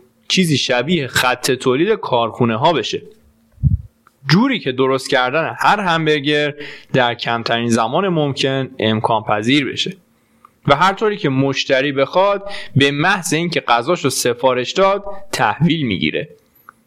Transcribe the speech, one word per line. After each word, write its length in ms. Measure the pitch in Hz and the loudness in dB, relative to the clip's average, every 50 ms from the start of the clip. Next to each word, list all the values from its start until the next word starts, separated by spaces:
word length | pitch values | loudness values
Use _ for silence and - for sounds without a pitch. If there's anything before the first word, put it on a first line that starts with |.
| - _ _ _ _ - | -20 _ _ _ _ -2
چیزی 260 | - 190 185 160 143 | 0 0 2 2 2
شبیه 500 | 120 - - 147 151 147 151 180 160 135 | 0 0 0 0 0 0 0 0 -2 -2
خط 440 | 117 - - - 127 127 - - - | -2 -2 0 0 0 0 0 0 -2
تولید 380 | 131 127 - 131 123 143 170 214 | -2 0 0 0 2 2 2 0
کارخونه 680 | 220 - - - 123 117 117 110 - - 120 117 110 | 0 -2 -2 -2 0 0 0 -2 0 0 0 0 2
ها 160 | 110 139 170 | 2 2 2
بشه، 300 | 170 123 104 - 98 85 - - - _ _ _ _ _ _ _ _ - - - - - - - _ _ _ _ _ _ - 131 | 2 0 -2 -4 -6 -8 -10 -14 -20 _ _ _ _ _ _ _ _ 2 4 4 4 4 0 -8 _ _ _ _ _ _ -2 2
جوری 280 | 151 202 247 277 247 - | 2 4 4 2 0 -2
که 140 | - 135 | -4 -4
درست 380 | 127 123 135 131 135 131 131 - | -2 0 0 2 0 0 0 0
کردن 440 | 139 127 127 127 135 160 156 117 113 - | 0 2 2 2 0 -2 -2 -4 -4 0
هر 220 | - 147 202 208 | 2 2 2 2
همبرگر 720 | 196 175 165 160 156 156 151 147 135 147 151 147 147 143 143 - - - - - - - | 2 0 0 0 2 0 0 0 0 0 0 0 0 -2 -4 -8 -14 -16 -16 -18 -10 -2
در 220 | - 131 123 120 117 | 2 2 2 2 0
کمترین 540 | - - 123 117 117 113 - 117 117 117 120 | -2 -4 -4 -4 -4 -2 -2 -2 0 0 0
زمان 400 | 113 120 113 117 135 175 202 190 | 0 0 0 0 0 -2 0 0
ممکن 640 | 170 156 147 143 135 - - 135 135 135 131 127 - - | 0 0 0 0 -2 -2 -2 -2 -2 -2 -4 -6 -4 -2
امکان 440 | 104 110 110 110 - - 113 107 | 0 0 0 0 0 0 0 -2
پذیر 500 | 107 - 110 107 107 120 139 147 131 - | 0 -2 -2 -2 0 0 0 2 0 -2
بشه 240 | - - - - - - _ _ _ _ _ _ _ _ - _ _ _ _ | -4 -6 -6 -8 -8 -12 _ _ _ _ _ _ _ _ -20 _ _ _ _
و 100 | 143 143 | 0 2
هر 160 | 147 180 196 | 4 2 0
طوری 240 | 190 - 220 214 208 | 0 0 -2 -2 -2
که 120 | - - 143 | -2 -2 0
مشتری 640 | 131 131 135 139 135 - - - 135 131 139 147 | 0 0 0 0 0 -2 -2 0 0 0 0 0
بخواد 580 | 135 135 135 - - 180 196 202 202 196 202 - - - - - - | 0 0 -2 0 2 2 2 2 0 -2 -4 -8 -10 -10 -10 -4 2
به 140 | 131 139 143 | 2 2 4
محض 420 | 143 143 160 190 202 190 160 - | 2 2 2 0 0 0 -2 -2
اینکه 280 | 151 160 170 170 - 139 | -2 -2 -2 -2 -2 -4
غذاشو 480 | - - 120 120 117 151 180 - - 131 | 0 2 2 2 2 0 -2 0 0 -2
سفارش 640 | - - - 123 117 - - 131 123 127 123 - | -2 0 -2 -2 -2 2 2 2 2 2 -2 -2
داد 320 | - 190 196 196 196 202 202 - - - - - | 0 2 2 2 2 0 -4 -8 -10 -10 -8 -8
تحویل 540 | - - 123 107 101 - 156 175 156 165 139 | -2 0 0 0 2 2 2 2 2 0 -2
می‌گیره. 420 | 117 95 - 78 73 - 175 160 - - - _ _ _ _ _ - - _ _ | -2 -2 -2 -2 -2 -2 -4 -6 -8 -14 -20 _ _ _ _ _ -20 -20 _ _